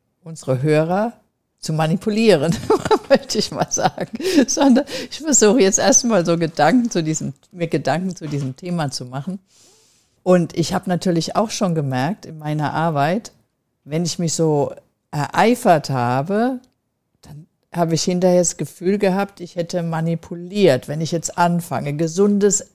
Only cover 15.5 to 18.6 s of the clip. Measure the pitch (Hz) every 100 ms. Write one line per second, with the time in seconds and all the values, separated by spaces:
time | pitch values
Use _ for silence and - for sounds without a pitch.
15.5 | 247 208 160 - 131 120 127 156 202 240
16.5 | 254 - _ _ _ _ _ - 147 165
17.5 | _ _ 165 165 165 - 180 180 180 170
18.5 | -